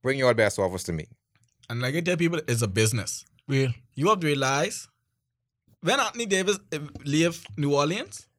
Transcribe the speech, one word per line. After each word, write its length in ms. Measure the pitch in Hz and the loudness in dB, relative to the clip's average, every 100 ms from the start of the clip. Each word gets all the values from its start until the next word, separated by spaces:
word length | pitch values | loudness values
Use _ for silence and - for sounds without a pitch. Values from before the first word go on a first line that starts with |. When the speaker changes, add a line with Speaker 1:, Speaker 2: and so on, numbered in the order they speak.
Speaker 1:
Bring 140 | 131 135 | -2 2
your 120 | 127 | 4
best 260 | 117 104 - | 4 2 2
offers 240 | 95 92 | -2 -2
to 80 | - | -4
me." 140 | 82 76 - _ _ _ _ - | -6 -8 -18 _ _ _ _ -10
Speaker 2:
And 120 | 117 | -6
like 140 | 127 156 | -2 -2
I 40 | |
tell 160 | 175 175 | -2 2
people, 240 | 170 165 - | 2 0 -2
it's 160 | 117 | -2
a 60 | 110 | 0
business. 560 | 95 110 113 85 - - _ - | 2 2 0 -4 -10 -14 _ -2
Speaker 3:
Real. 240 | 139 131 - _ | 0 0 -4 _
Speaker 2:
You 140 | - 170 | -2 2
have 100 | 208 | 2
to 60 | 156 | 2
realize, 580 | 143 131 139 180 - - _ _ _ _ _ _ _ _ _ | 0 2 0 -2 -6 -14 _ _ _ _ _ _ _ _ _
when 180 | 165 277 | 0 0
Anthony 280 | 220 240 226 | 0 -2 0
Davis, 340 | 190 190 190 _ | 2 2 -2 _
eh, 80 | 156 147 - | -8 -8 -10
leave 400 | 143 151 170 165 - - | -2 2 2 0 -12 -4
New 180 | 143 | 0
Orleans 540 | 143 147 202 339 - - | 2 2 -2 -8 -16 -20